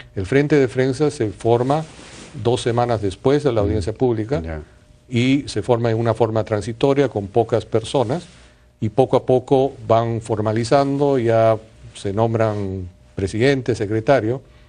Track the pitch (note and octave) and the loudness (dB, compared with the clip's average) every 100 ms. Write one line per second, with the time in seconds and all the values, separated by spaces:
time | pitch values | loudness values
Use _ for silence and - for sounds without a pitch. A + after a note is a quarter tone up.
0 | - - F#2 C3+ D3 D3+ C3 B2+ C3 B2+ | -14 -8 0 2 4 4 2 0 -2 0
1 | D3+ C#3+ A2 F#2+ A2+ A#2 B2+ D3 D#3+ - | -2 0 -4 -2 2 2 2 -2 -4 -14
2 | - - - D3 A#2 B2 B2 A#2 A#2+ A2+ | -20 -20 -18 -6 -2 0 0 0 0 0
3 | G2+ - C3 D3 C#3+ A2+ G2+ G#2 E2+ G#2+ | -2 -2 0 2 2 0 0 -2 -4 -2
4 | C3 A2+ A2 D3 D#2+ D#2 D2+ _ _ - | -2 -2 -4 -6 -6 -10 -12 _ _ -20
5 | - B2 B2 C#3 - A2 G2+ A#2 A#2 A2 | -6 -2 2 0 -2 -4 0 0 2 0
6 | A#2 G#2+ A#2 A2 G#2 G#2+ G2+ A2+ C#3 C#3 | 0 0 0 0 -2 -2 -4 -2 2 2
7 | C3+ A2 G2 A#2 A2+ A2+ - A2+ A2 C#3+ | 2 0 -2 0 0 0 0 -4 -2 -2
8 | A2+ D#3 - - - _ _ - A2 - | -2 -4 -8 -20 -20 _ _ -8 -4 0
9 | B2+ B2+ - B2+ B2 C3+ C3+ - A2 A2+ | 2 2 2 0 2 0 0 -2 0 0
10 | A#2 A#2 A2 A2 G#2+ A2 A2+ C#3+ C#3 C#3 | 2 -4 -4 -2 -2 -2 2 2 2 0
11 | C#3+ C3+ A2+ A2+ A2+ A2 - - A#2 - | 0 2 2 4 4 2 -4 -20 -20 -12
12 | G2+ G2 A2+ A2+ A2 G#2 G2 F#2+ F2+ - | -6 -2 0 0 -2 -2 -6 -6 -10 -16
13 | _ - G2 G#2+ C3 C3+ B2 A2 G2+ A2 | _ -6 -4 0 2 2 0 -4 -2 -2
14 | G#2+ C#3 A2 C3 - - | 2 2 2 -4 -8 -20